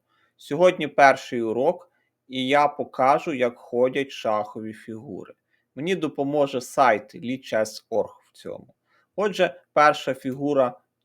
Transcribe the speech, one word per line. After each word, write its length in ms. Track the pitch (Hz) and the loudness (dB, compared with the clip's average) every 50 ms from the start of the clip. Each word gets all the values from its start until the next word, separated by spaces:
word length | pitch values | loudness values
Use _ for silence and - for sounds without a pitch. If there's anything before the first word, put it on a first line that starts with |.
| _ _ _ _ _ _ _ _ | _ _ _ _ _ _ _ _
Сьогодні 500 | - - 143 156 180 180 180 180 156 139 | -12 -8 0 2 4 4 4 2 -4 -4
перший 540 | - - 143 135 131 131 - - 131 120 | 2 6 6 6 6 4 0 -8 -6 -4
урок, 500 | 113 113 110 120 135 160 175 175 - _ _ _ _ _ _ _ _ - | -4 -2 -2 0 0 -2 -2 -4 -6 _ _ _ _ _ _ _ _ -12
і 200 | 127 131 127 131 | -8 -6 -2 0
я 200 | 143 147 147 143 | 2 4 2 2
покажу, 680 | - - 123 117 - - 131 131 147 160 - 175 147 | 0 -4 -10 -8 -4 0 2 4 4 2 0 -4 -4
як 240 | 123 123 120 120 - | -2 -2 -2 -2 -6
ходять 540 | - - - 120 127 131 131 143 139 135 | -12 -6 -2 0 0 0 0 -2 -4 -6
шахові 640 | - - - 117 107 107 104 - - 113 110 110 107 | -8 -8 -4 -2 -2 -2 -4 -6 -10 -14 -12 -14 -14
фігури. 600 | 110 - - 110 107 113 - 92 85 - - - _ _ _ _ _ _ _ _ | -16 -16 -16 -16 -16 -14 -14 -14 -14 -16 -18 -20 _ _ _ _ _ _ _ _
Мені 200 | 127 147 180 190 | -8 -4 -4 -2
допоможе 680 | 170 156 147 151 - 139 139 147 151 143 139 139 123 | -2 -2 -4 -4 -4 -4 -2 0 0 0 0 -2 -6
сайт 540 | 120 - - 151 135 123 110 101 - - - | -8 -4 0 4 4 4 4 2 0 -8 -18
Лічес 720 | 90 98 117 131 127 - - 120 110 110 110 - - - - | -12 -10 -8 -8 -10 -8 -4 -2 -2 -2 -2 -4 -10 -12 -6
орг 320 | 113 104 95 - - _ _ _ | -2 -2 -2 -4 -6 _ _ _
в 40 | |
цьому. 420 | _ - - 87 - - - _ _ _ _ _ _ _ _ _ _ | _ -20 -16 -16 -16 -16 -18 _ _ _ _ _ _ _ _ _ _
Отже, 460 | - 202 214 185 180 180 170 - - _ _ - | -4 -4 -2 0 0 0 0 -2 -4 _ _ 2
перша 400 | 151 147 151 147 - - 143 127 | 4 4 4 4 2 -2 -8 -8
фігура — 640 | - - 135 127 139 143 143 147 135 127 123 127 - _ _ _ _ | -6 -6 -8 -8 -4 -4 0 2 2 2 0 -2 -6 _ _ _ _